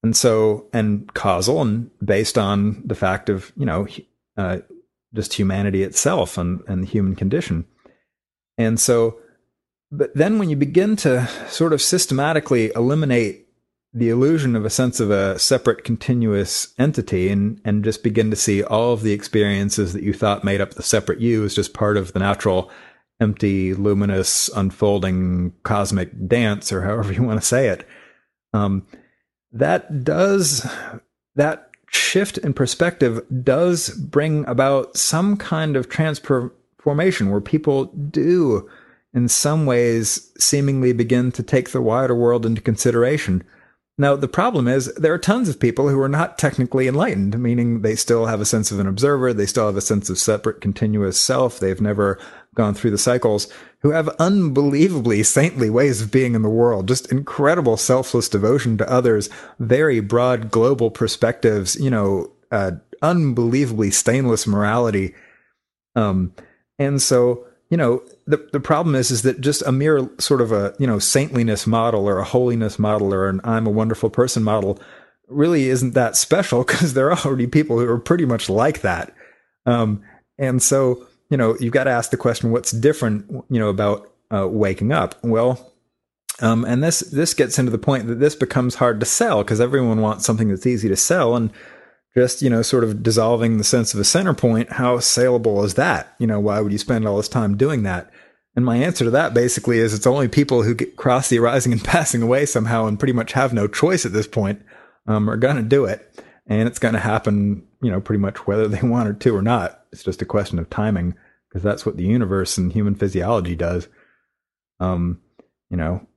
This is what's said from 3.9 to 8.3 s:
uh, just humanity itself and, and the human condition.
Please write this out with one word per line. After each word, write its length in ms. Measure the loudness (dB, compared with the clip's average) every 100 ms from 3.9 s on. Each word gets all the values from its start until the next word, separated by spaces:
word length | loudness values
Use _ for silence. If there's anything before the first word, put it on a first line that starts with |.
| -10 -20 _ _ -6
uh, 220 | -4 -6 -10 -20 _ _ _
just 200 | -8 -8
humanity 480 | -2 -2 0 -2 -2
itself 560 | -2 -2 0 0 -2 -2
and, 240 | -4 -6 -6
and 140 | -6
the 40 | -4
human 300 | -2 -2 -2
condition. 500 | -2 -2 -2 -6 -6 _ _ _ _ _ _